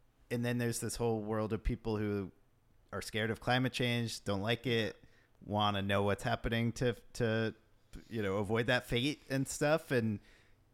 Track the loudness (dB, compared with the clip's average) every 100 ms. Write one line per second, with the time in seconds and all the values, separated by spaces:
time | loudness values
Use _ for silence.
0 | _ _ -6 -2 0 0 0 -2 -4 -2
1 | 0 0 0 -2 0 0 -2 -2 -2 0
2 | 0 -2 -4 -10 _ _ _ _ -10 -8
3 | -6 -2 -2 -2 0 2 2 0 0 0
4 | -2 -6 -4 -2 0 -2 2 2 0 -4
5 | -16 -20 _ -18 -4 2 2 2 2 2
6 | 4 2 0 -2 0 0 0 0 -2 -2
7 | -8 -2 0 2 0 -4 _ _ _ -20
8 | -8 -4 0 0 0 0 2 2 2 0
9 | 0 -4 -4 -2 -2 0 2 2 2 0
10 | 2 -2 -8 -20 _ _ _